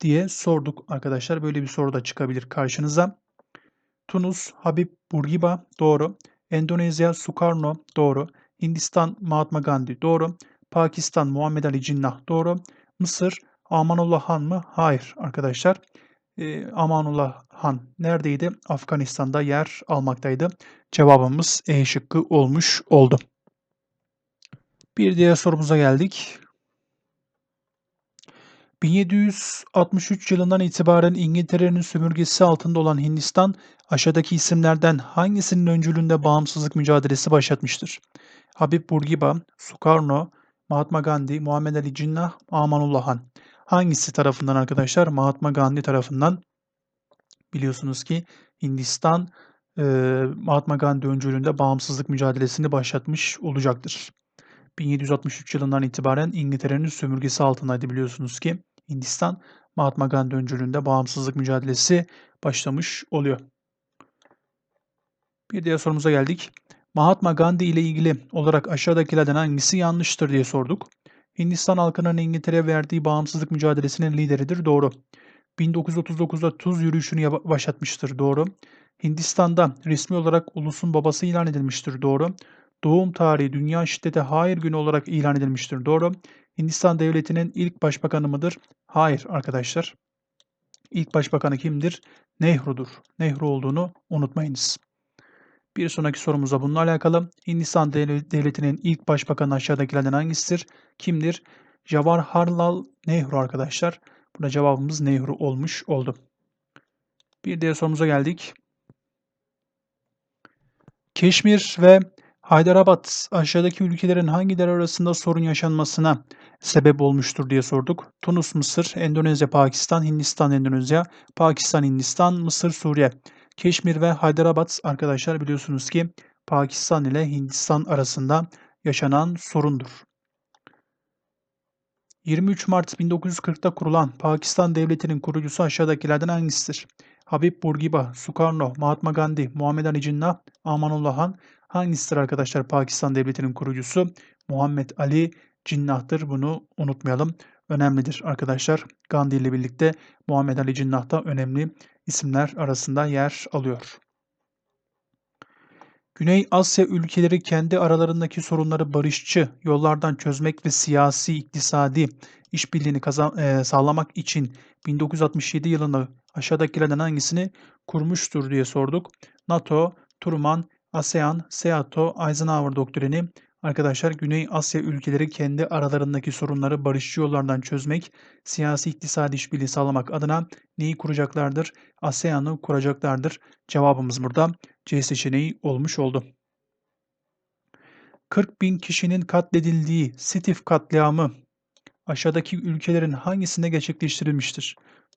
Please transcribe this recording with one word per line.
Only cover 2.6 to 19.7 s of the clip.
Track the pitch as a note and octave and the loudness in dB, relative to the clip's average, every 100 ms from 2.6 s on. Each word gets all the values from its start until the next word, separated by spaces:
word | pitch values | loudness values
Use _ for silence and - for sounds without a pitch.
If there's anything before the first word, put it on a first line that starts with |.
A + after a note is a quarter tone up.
| C3 - D3+ D3+ F#3 - _ _ _ - _ _ _ _ - | -4 -2 0 0 0 -4 _ _ _ -20 _ _ _ _ -6
Tunus, | F#3+ F3+ F3+ - - | -2 -2 -4 -10 -6
Habib | E3+ D#3 F3 _ _ | -2 -2 -2 _ _
Bourguiba, | D#3 D3 E3+ F3 F3 - - | -4 -2 0 0 -2 -8 0
doğru. | D#3 D3 D#3+ G3+ _ _ _ | 4 4 2 -6 _ _ _
Endonezya, | D#3+ D#3+ F3 E3+ D#3 E3+ | -2 0 0 0 2 0
Sukarno, | E3 - - E3+ D#3+ D3+ D#3 - - | 0 -8 -2 0 0 -2 -6 -6 2
doğru. | D3 C3+ D#3+ _ _ _ | 2 2 -4 _ _ _
Hindistan, | E3 E3 - F3+ E3 - | -4 -4 -2 0 0 -2
Mahatma | F3+ D3+ D3+ D#3 | -2 -2 0 -2
Gandhi, | C#3+ C#3 B2 A#2+ | -2 -2 -2 -4
doğru. | D#3+ E3 D#3+ E3+ - _ _ | 0 0 0 -6 -18 _ _
Pakistan, | E3+ E3 E3 - - C#3+ | 0 0 -2 -4 -2 0
Muhammed | C#3 D3+ D3+ | -2 -2 -2
Ali | D3 C3+ | -2 -2
Cinnah, | C3 C#3+ C3+ B2 - | -4 -2 -4 -6 -4
doğru. | E3 E3+ F3+ - _ _ - | -2 -2 -4 -8 _ _ -6
Mısır, | F3 - F#3 - - _ _ | -6 -2 -4 -4 -12 _ _
Amanullah | E3 D#3+ E3+ E3+ E3 | 0 2 0 2 0
Han | - D#3+ | 0 -2
mı? | D3 F3+ - | -2 -4 -6
Hayır | - D#3+ C3+ - - | 0 2 0 -4 -10
arkadaşlar. | D#3 C3+ C3+ B2 F3+ F#3+ _ _ _ _ _ - | -10 -4 -4 0 0 0 _ _ _ _ _ -12
Ee, | D#3 D#3 - | -10 -8 -8
Amanullah | F#3+ D#3+ D#3 D3+ D3 C3+ - _ | -2 0 0 0 -2 -2 -6 _
Han | - D3+ C3 B2 - | -6 -4 -4 -8 -6
neredeydi? | E3 E3+ D3+ C#3 E3+ - - | -2 -2 -2 -2 -4 -6 -6
Afganistan'da | C#3+ - D3 C3+ - C3+ D3 | -8 -4 -4 -4 -4 -2 0
yer | D3 C#3+ D#3 | 0 0 -2